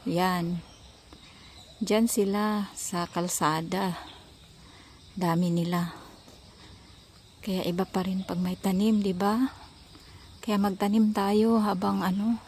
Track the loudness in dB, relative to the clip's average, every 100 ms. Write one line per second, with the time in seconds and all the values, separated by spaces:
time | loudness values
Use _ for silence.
0 | -2 0 0 0 -2 -4 -8 -20 -20 -20
1 | -20 -20 -20 -20 -20 -20 -20 -10 0 2
2 | 2 2 0 0 0 -2 -4 -8 -6 -4
3 | -4 -4 -4 0 0 0 -2 -2 -2 -4
4 | -12 -20 -20 -20 -20 -20 -20 -20 -20 -20
5 | -16 -4 0 2 2 0 0 -2 -2 -8
6 | -20 -20 -20 -20 -20 -20 -20 -20 -20 -20
7 | -20 -20 -20 -12 -4 -2 -2 -2 -2 -2
8 | -2 -2 -4 -2 -2 -2 0 2 4 2
9 | 2 0 0 2 0 -2 -20 -20 -20 -20
10 | -20 -20 -20 -12 -2 0 0 0 2 4
11 | 4 2 2 4 4 4 2 0 0 0
12 | 0 0 0 -2